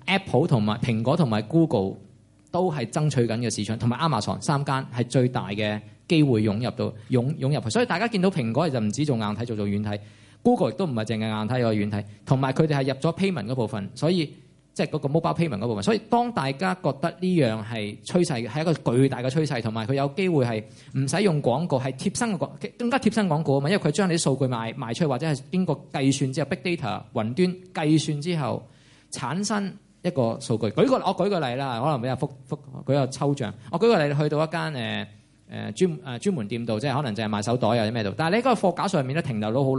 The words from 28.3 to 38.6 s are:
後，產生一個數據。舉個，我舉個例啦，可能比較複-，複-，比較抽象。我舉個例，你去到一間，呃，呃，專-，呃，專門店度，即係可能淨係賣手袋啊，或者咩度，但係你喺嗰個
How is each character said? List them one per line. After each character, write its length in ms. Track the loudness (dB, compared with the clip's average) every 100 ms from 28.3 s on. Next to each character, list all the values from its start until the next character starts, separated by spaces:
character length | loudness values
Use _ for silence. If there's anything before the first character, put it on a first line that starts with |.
| -2
後， 300 | -2 -4 -8 -20 -20 -20 _
產 340 | -8 -4 -4 -2
生 280 | -2 -4 -8 _ _
一 60 | -2
個 260 | 2 0 0
數 180 | -2 0
據。 100 | 0
舉 180 | 2 4
個， 80 | 4
我 200 | 2 0
舉 140 | 0
個 100 | 0
例 160 | -2 -2
啦， 240 | -4 -2
可 60 | 0
能 140 | 0
比 60 | -2
較 80 | -2
複-， 140 | -4 -8 -12
複-， 100 | -12 -10 -8 0
比 60 |
較 120 | 2 2
抽 280 | 0 0 0
象。 180 | -2 -8 -6
我 60 | 2
舉 40 |
個 200 | 4 4
例， 100 | 4
你 60 | 2
去 100 | 0
到 140 | 0
一 40 | 0
間， 260 | -2 -4
呃， 340 | -4 -4 -4 -8 -14 _ _ -16
呃， 220 | -12 -10
專-， 260 | 0 0 0
呃， 140 | -8 -4
專 160 | -2
門 140 | -2 -2
店 180 | -4 -2
度， 140 | -2
即 80 | 0
係 80 | 0
可 60 |
能 100 | -2
淨 120 | -2 -2
係 40 |
賣 120 | -2
手 160 | 0 0
袋 100 | 2
啊， 40 |
或 140 | 2 2
者 60 |
咩 120 | 0
度， 100 | -2 -2
但 160 | 0
係 40 | 2
你 60 |
喺 40 | 2
嗰 100 |
個 140 | 2